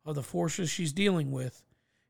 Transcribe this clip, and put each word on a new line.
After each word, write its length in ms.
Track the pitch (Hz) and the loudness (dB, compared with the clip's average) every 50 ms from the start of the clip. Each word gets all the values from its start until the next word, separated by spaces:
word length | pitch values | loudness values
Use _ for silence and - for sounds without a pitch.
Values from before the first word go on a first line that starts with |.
| _ | _
of 100 | 156 151 | -6 -4
the 80 | 143 | -4
forces 480 | 120 - - 175 170 160 - - 180 147 | -4 -2 -2 0 0 0 0 0 -2 -2
she's 220 | - - 175 147 | -2 -2 -2 -2
dealing 380 | 139 190 202 202 185 165 147 135 | 0 2 4 4 4 4 2 0
with 300 | 135 131 131 123 - - _ _ _ _ _ _ _ _ _ | -2 -4 -4 -6 -8 -12 _ _ _ _ _ _ _ _ _